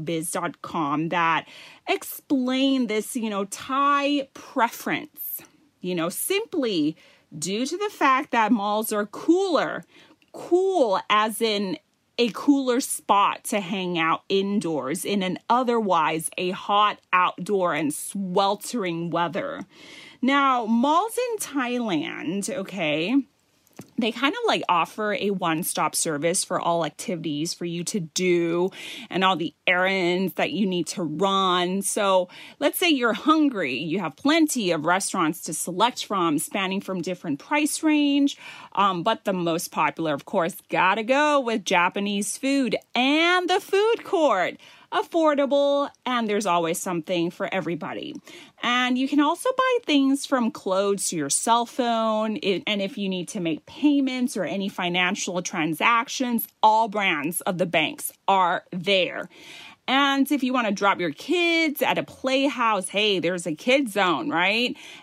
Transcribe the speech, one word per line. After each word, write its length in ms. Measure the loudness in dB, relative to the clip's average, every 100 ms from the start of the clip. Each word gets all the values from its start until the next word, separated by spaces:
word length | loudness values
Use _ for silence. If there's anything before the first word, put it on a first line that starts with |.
Biz 300 | -4 -4 -4
dot 300 | -4 -6 -8
com 480 | -6 -2 0 0 0
that 360 | 0 2 0 -4 -14 -20 -10 -4
explained 1040 | -4 -4 -10 -2 0 0 2 2 2 0
this, 260 | -2 -4
you 140 | -4 -4
know, 160 | -4
Thai 840 | -6 -8 -4 0 2 2 2 0 -4
preference, 1080 | -12 -6 0 0 -2 -6 -6 -8 -14 -12 -12 -14 _ _ _
you 120 | -6
know, 140 | -4 -4
simply 880 | -4 -2 -2 -2 -2 0 0 0 -2 -12 _ _ -8
due 280 | -4 -4 -4
to 100 | -4
the 140 | -4
fact 400 | 0 2 2 0
that 200 | 0 2
malls 420 | 2 0 -2 -2
are 100 | -4
cooler, 800 | -4 -2 2 2 4 0 0 -4 -12 -20 -20 _ _
cool 680 | -14 0 2 4 2 2 2 2
as 320 | 2 2 0
in 340 | -2 0 -2 -6 _ _ _ -2
a 140 | -2
cooler 500 | 0 2 4 2 0
spot 640 | -2 -4 0 4 2 0
to 160 | -4 -4
hang 380 | -4 -4 -2 0
out 240 | 0 0 0
indoors 760 | 0 2 0 -2 -2 -4 -4
in 180 | -2 -2
an 160 | -2 -4 0
otherwise 800 | 2 2 0 2 2 2 0 -4 -6
a 120 | -6
hot 460 | -4 0 4 2 0 _
outdoor 640 | 2 2 0 -2 0 2
and 180 | 0 -2
sweltering 1200 | -4 -8 -6 -2 2 2 0 -4 -4 -4 -4 -2
weather. 560 | -2 -2 -4 -6 -8 -14 -20 -20 -20 -20 -4
Now, 420 | 2 4 4 2
malls 540 | 2 2 4 4 2 -2
in 200 | -2 -4
Thailand, 1080 | -4 -4 -2 -2 0 -2 -2 -6 -4 -4 -4
okay, 640 | -6 -6 -4 -2 0 2 2 0 _ _ _ _ -20 -12 -4
they 140 | -2
kind 200 | 0 0
of, 80 | 0 0
like, 160 | 0 2
offer 460 | 2 2 -2 -4
a 160 | -2 -2
one-stop 640 | -2 0 -2 -2 -2 -2
service 500 | -2 -2 0 0 0
for 160 | -2 -2
all 240 | 0 0
activities 720 | -2 -6 -6 -4 -4 -4 -4
for 100 | -4
you 200 | -6 -6
to 160 | -4 -4
do 680 | -4 -2 2 2 2 0 -2 -4 -14 -14 -6
and 140 | 0
all 120 | 2 2
the 180 | -4 -4 0
errands 680 | 2 2 2 0 0 -2
that 180 | -2 -2
you 140 | 0 -2
need 200 | -2 -4
to 140 | -6
run. 800 | -4 0 0 2 2 2 0 -2
So 460 | -2 0 4 4 2 -6 -18 -2
let's 200 | 0 2
say 100 | 2
you're 240 | 4 2
hungry. 640 | 2 4 4 4 2 -2 -4
You 240 | -2 -2
have 160 | -4 -2
plenty 540 | 2 4 4 2 0
of 140 | 0 2
restaurants 560 | 0 0 0 0 -2
to 120 | -6
select 500 | -8 -6 0 0 0
from, 340 | -4 0 0 0
spanning 420 | -2 -4 -4 -4
from 220 | -6 -6
different 360 | -6 -6 -6 -6
price 440 | -2 0 0 0
range. 540 | 2 2 4 4 2 0 -16 -18 -6
Um, 280 | 0 2 2
but 220 | 0 -2
the 80 | -2
most 380 | 0 0 -2 -2
popular, 440 | -2 -2 0 -2
of 100 | -4
course, 320 | -2 -2 -2 -4 -4
gotta 340 | 2 2 2
go 380 | 2 2 4 2
with 240 | 0 -2
Japanese 720 | 0 2 2 0 -2 -2 -4 -4
food 400 | 0 0 0 -2 -4
and 540 | -2 2 2 4 2 2
the 120 | 0
food 440 | 0 2 2 0
court. 520 | -2 2 2 2 0 -4 -16 -20 -6
Affordable, 960 | -4 0 2 4 4 4 4 4 2 -2 -6 -4
and 220 | -2 0
there's 180 | 0 2
always 320 | 2 0 -2
something 500 | -4 -4 -2 -2 -2
for 240 | -4 -4
everybody. 640 | -4 -4 -6 -8 -10 -10 -14 -16 -20 -20 -6
And 340 | -2 0 2 0
you 120 | 2
can 100 | 4
also 320 | 4 2 0 2
buy 200 | 2 2
things 400 | 2 4 4 2
from 280 | 0 0 0
clothes 560 | -2 -2 0 2 0 -2
to 80 | -2
your 140 | -2
cell 360 | 0 2 2 0
phone, 720 | -2 0 0 0 0 -2 -2
i-, 180 | 0 -2
and 160 | 0 -2
if 160 | -4 -4
you 120 | -4
need 180 | -4 -6
to 100 | -4
make 260 | -4 -4 -8
payments 680 | 0 2 4 2 0 -2 -2
or 80 |
any 240 | -4 -4 -4
financial 760 | -4 -2 2 0 0 -4 -4
transactions, 1040 | -4 -2 -2 0 2 2 0 -4 -2 -2 -4 _
all 240 | 4 4 2
brands 540 | 0 -2 0 -2 -4
of 180 | -4 -2
the 80 | 0
banks 460 | 2 0 -2 -12 -6 0
are 380 | 2 4 0 -4
there. 580 | -6 0 2 0 -4 -12 -16 -20 -20 -20 -12 -2
And 420 | 2 2 2 2
if 140 | 0
you 80 | 0
wanna 180 | 0 0
drop 300 | 0 0 2
your 100 | -2
kids 720 | -4 -2 2 2 2 0 0
at 160 | 0 0
a 60 |
playhouse, 840 | -4 -6 -2 2 0 0 0 0 -2
hey, 280 | 0 2 2
there's 300 | 0 -2 -4
a 60 | -4
kid 340 | 2 2 2
zone, 380 | 0 2 2 0
right? 460 | 0 2 2 0 -4 -14 -20